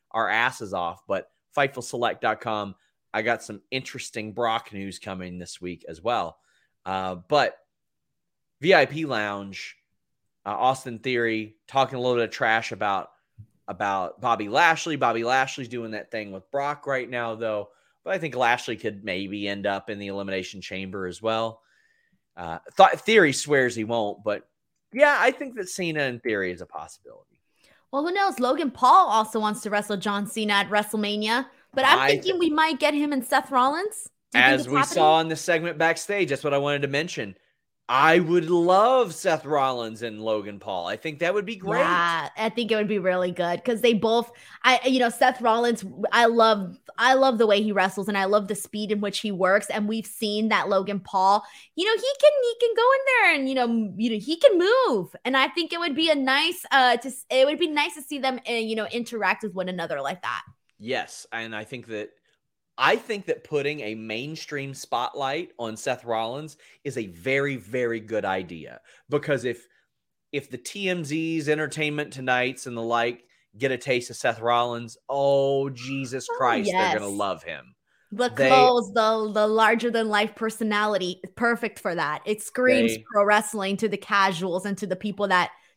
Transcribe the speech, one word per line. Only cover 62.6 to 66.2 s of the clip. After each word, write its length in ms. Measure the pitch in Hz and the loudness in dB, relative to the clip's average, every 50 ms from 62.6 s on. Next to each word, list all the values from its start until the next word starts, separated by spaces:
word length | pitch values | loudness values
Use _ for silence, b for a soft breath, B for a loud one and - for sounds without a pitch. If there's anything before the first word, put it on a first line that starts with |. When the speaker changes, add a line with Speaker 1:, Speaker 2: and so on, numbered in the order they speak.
| _ _ _ | _ _ _
Speaker 1:
I 200 | - 131 151 202 | 2 4 4 4
think 300 | 240 - - 220 202 185 | 2 0 -6 -8 -6 -4
that 180 | - 151 - - | -6 -6 -6 -6
putting 340 | - 151 143 139 143 151 147 | -4 -4 -2 -2 -2 -4 -6
a 160 | 117 107 110 | -8 -8 -8
mainstream 800 | 110 110 110 110 113 131 147 160 156 - - 151 139 139 139 135 | -8 -8 -8 -8 -8 -8 -8 -10 -12 -12 -10 -10 -8 -8 -10 -12
spotlight 800 | - - - 131 117 127 - - 139 139 131 143 165 180 - _ | -14 -8 -4 -4 -2 -2 -4 -4 -4 -4 -4 -4 -4 -8 -10 _
on 200 | - 117 110 113 | -8 -8 -8 -8
Seth 260 | 113 - 139 123 120 - | -6 -4 -4 -4 -4 -4
Rollins 540 | 117 113 113 | -4 -2 -2